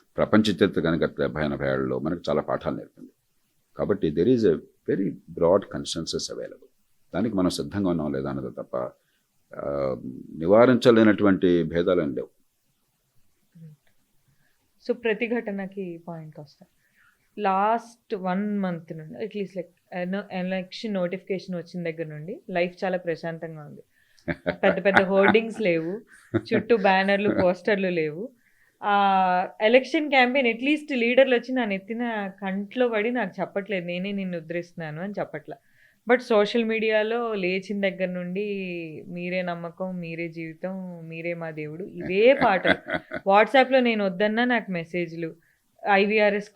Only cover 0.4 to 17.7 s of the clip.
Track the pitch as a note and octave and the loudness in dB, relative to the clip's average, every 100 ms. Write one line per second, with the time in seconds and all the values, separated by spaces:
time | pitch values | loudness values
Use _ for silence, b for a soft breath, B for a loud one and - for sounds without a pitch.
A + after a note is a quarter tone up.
0.4 | A2 F2 G2 F2+ D#2+ E2 D2+ - C#2 D2+ | 4 2 2 2 0 0 0 0 -4 -2
1.4 | D2+ C#2+ C#2 C2+ C2 B1+ D2 E2+ - D2 | -4 -2 -2 -2 -2 -2 -4 -4 -2 -2
2.4 | - B1+ D#2+ A#1 - _ - _ _ _ | 0 -4 -4 -6 -10 _ -20 _ _ _
3.4 | _ _ _ - D#2 - E2 D2+ G2+ B2 | _ _ _ -8 -4 -2 0 0 2 4
4.4 | G2+ D2+ - _ - D#3 G3 - - E2 | 4 2 -2 _ -6 -4 -4 -6 -12 -2
5.4 | E2+ G2 - C#2+ C#2+ E2 D#2+ E2 - A#1+ | 2 2 2 -8 -8 -8 -6 -8 -8 -10
6.4 | G#1 - _ _ _ _ _ E2+ A2+ G2 | -12 -14 _ _ _ _ _ -4 -2 0
7.4 | F2+ D#2 C#2+ F#2+ F#2+ E2+ D2+ C#2 C#2 C2+ | 0 -2 -6 -2 -2 0 -2 -4 -4 -6
8.4 | C2 A#1 - B1+ B1 - _ _ _ _ | -8 -10 -8 -6 -6 -10 _ _ _ _
9.4 | _ - C#2+ C#2 C2+ B1 C2 C2 - D2+ | _ -10 -6 -2 -2 -4 -8 -14 -14 -6
10.4 | E2 G#2+ B2 A#2+ B2+ A2+ A2 G2 G2+ F#2 | 4 8 8 8 6 8 6 6 4 4
11.4 | F#2 F2 D#2+ E2 F2+ F2 D2 B1+ B1 _ | 4 4 2 0 2 2 0 -4 -8 _
12.4 | _ _ _ _ _ _ _ _ _ _ | _ _ _ _ _ _ _ _ _ _
13.4 | _ E3+ D#3+ D3 _ _ _ _ _ _ | _ -20 -20 -20 _ _ _ _ _ _
14.4 | _ _ _ _ - A#3+ A#3 G#3+ A#3 A#3 | _ _ _ _ -4 -2 0 0 0 -2
15.4 | A3+ G3 F#3+ G3 F#3 E3 E3+ E3 D#3 D3+ | -2 -6 -6 -8 -8 -10 -12 -14 -14 -16
16.4 | D3 _ - _ _ _ _ _ _ - | -20 _ -20 _ _ _ _ _ _ -4
17.4 | G3+ F#3+ G#3 | 0 2 2